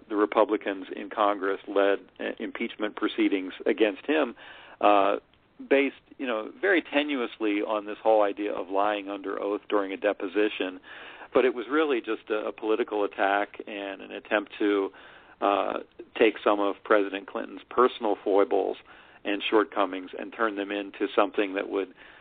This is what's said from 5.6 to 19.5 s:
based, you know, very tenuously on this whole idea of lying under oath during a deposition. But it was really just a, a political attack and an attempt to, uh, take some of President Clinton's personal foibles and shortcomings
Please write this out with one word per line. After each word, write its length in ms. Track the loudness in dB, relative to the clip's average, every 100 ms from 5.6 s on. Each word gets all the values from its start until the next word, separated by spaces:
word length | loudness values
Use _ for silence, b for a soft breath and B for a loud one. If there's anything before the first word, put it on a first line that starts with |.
| 2
based, 260 | 2 2 -4 _ -10
you 80 | -6
know, 240 | -6 -6 -2
very 220 | 2 2
tenuously 840 | 2 -2 0 -2 -4 -2 0 0 0
on 200 | -2 -4
this 100 | -2
whole 200 | 4 6
idea 300 | 4 0 -4
of 160 | -4 -4
lying 400 | 0 0 0 -6
under 320 | -8 -8 -4
oath 220 | -4 -4 -2
during 220 | -2 -2
a 40 | -2
deposition. 840 | -2 -2 -2 0 0 0 -6 -8 B B B B B
But 140 | 2 4
it 80 |
was 100 | 0 -2
really 300 | 0 2 0
just 280 | -2 -6 -4
a, 200 | -4 -4
a 40 |
political 520 | -4 0 0 0 0
attack 560 | 0 0 2 2 0 -8 -12
and 360 | -10 -10 -10
an 80 | -12
attempt 420 | -14 -2 -2 -2 -2
to, 320 | 2 2 0 B B B B -2
uh, 380 | 0 2 0 -4 -10 -18 -8 2
take 160 | 4 4
some 160 | 2 2
of 160 | 0 -2
President 420 | 2 2 2 -4 -10
Clinton's 360 | -10 -10 -14 -4
personal 460 | 2 2 2 -2 0
foibles 540 | 2 4 4 2 0 -4 -12 B B B
and 180 | -6 -4
shortcomings 640 | 2